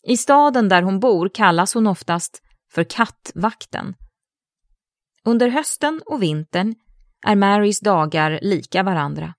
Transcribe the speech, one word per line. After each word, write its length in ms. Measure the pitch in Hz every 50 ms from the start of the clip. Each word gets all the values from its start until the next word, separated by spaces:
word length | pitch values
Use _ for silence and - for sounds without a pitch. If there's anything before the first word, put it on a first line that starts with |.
I 140 | _ - 247
staden 520 | 226 - - 277 285 294 294 254 254 220 190
där 140 | 185 180
hon 180 | 175 190 190 190
bor 280 | 226 262 208 170 170 196 -
kallas 400 | - 220 185 170 170 185 190 -
hon 120 | 233 220
oftast 560 | 208 180 - - - 170 175 - - - - _ _ _ _ _ _
för 140 | _ - 170
Kattvakten. 1080 | - - - 226 - _ _ _ - - 165 180 226 - _ - _ - - - - 185 _ - - _ _ _ _ _ _ _ _ _ _ _ _ _ _ _ _ _ _ _ _ _ _ _
Under 240 | 226 233 233 240 240
hösten 540 | 240 302 302 - - - 294 294 320 320 -
och 160 | - 311 269
vintern 520 | 190 156 151 151 156 _ - 175 190 220 226 _ _ _ _ _ _ _ _ _ -
är 100 | - 208
Marys 440 | 202 196 196 202 208 208 208 208 -
dagar 580 | - 214 190 165 156 151 - 160 156 156 156 -
lika 400 | - 202 196 156 - _ - 180
varandra. 520 | 190 190 185 160 143 147 147 151 156 165 170